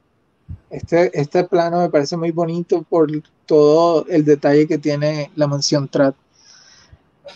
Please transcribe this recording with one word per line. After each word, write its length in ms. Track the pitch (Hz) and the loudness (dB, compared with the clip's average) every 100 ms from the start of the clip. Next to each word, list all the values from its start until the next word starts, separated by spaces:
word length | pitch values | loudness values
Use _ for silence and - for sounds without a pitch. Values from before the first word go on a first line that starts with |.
| _ _ _ _ _ - _ | _ _ _ _ _ -20 _
Este, 500 | 139 - 170 180 156 | -16 -4 -2 0 -2
este 240 | 143 180 | -2 -2
plano 360 | 175 180 170 175 | 0 -2 -2 -2
me 100 | 175 | 0
parece 260 | 156 143 170 | 0 -2 -4
muy 160 | 165 | -4
bonito 520 | 165 165 170 175 175 | -4 -4 -4 -2 -4
por 240 | 156 175 151 151 - _ - | 0 0 0 -2 -10 _ 0
todo 600 | 156 147 156 170 160 156 | 4 4 4 4 2 0
el 160 | 170 | 0
detalle 440 | 151 147 151 147 156 | 2 2 4 2 2
que 100 | 160 | 0
tiene 540 | 147 143 151 151 143 - | -2 -2 -2 -4 -8 -4
la 100 | 147 | -2
mansión 420 | 143 - 151 139 | -2 -2 -2 -2
Trat. 280 | 143 139 - _ _ _ _ _ _ _ - _ _ - | 0 0 -2 _ _ _ _ _ _ _ -20 _ _ -20